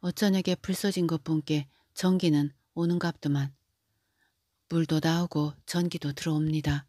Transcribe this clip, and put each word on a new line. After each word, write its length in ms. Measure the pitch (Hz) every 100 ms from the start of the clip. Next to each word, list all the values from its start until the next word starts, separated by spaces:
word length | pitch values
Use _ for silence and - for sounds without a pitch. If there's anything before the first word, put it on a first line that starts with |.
"어쩌냐게 520 | 180 - 208 190 185
불 220 | 180 - 185
써진 320 | 202 185 170
것 160 | 165
본께 440 | - 160 147 151 139 _ _ -
전기는 560 | 185 185 175 147 147 - _ -
오는갑드만." 800 | 170 175 170 160 147 143 139 135 _ _ _ _ _ _ _ _ _ _ _
"물도 300 | 165 160 156
나오고 500 | 165 165 175 151 147 - -
전기도 480 | 175 175 170 143
들어옵니다." 720 | 143 - 151 156 156 147 143